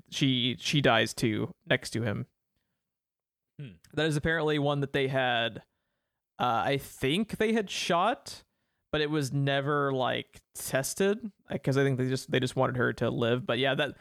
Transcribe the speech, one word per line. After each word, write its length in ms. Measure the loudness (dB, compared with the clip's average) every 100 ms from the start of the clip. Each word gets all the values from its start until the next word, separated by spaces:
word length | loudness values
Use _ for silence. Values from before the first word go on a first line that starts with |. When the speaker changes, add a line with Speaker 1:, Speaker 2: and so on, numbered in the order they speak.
| -8
Speaker 1:
she, 460 | 0 2 2 0 -2
she 220 | 0 2
dies 320 | 6 4 2
too 400 | 0 0 0 -4 -6 -2
next 220 | -2 -2
to 120 | -4
him. 240 | -2 -4 -8 _ _ _ _ _ _ _ _ _ _ _ _ -18
Speaker 2:
Hmm. 100 | -16 -18 -8
Speaker 1:
That 120 | -2 0
is 100 | 0
apparently 420 | 0 0 2 2
one 220 | 2 0
that 120 | 0
they 160 | 0 0
had, 500 | 2 2 2 0 -4 -16 _ _ _ _ _ _ -4
uh, 240 | 0 2
I 120 | 0 -2
think 580 | -4 -4 -2 0 -2 -2
they 140 | 0
had 160 | 0 -2
shot, 760 | -4 0 2 2 -2 -8 -20 _ _ _ _ _
but 80 | -4
it 100 | 0
was 220 | 0 0
never, 600 | 0 0 0 0 0 0
like, 480 | 0 0 -2 -6 -16 _
tested, 760 | -14 -4 -2 -2 0 0 0 -6 -14 -10
like, 120 | -4
'cause 120 | 0 2
I 60 |
think 140 | 2 2
they 100 | -2
just, 220 | -2 0
they 80 | 0
just 140 | 0 0
wanted 200 | 0 2
her 160 | 0
to 160 | 0 -2
live. 340 | 0 0 0
But 140 | 0 0
yeah, 160 | 0
that, 220 | 0 -2 -6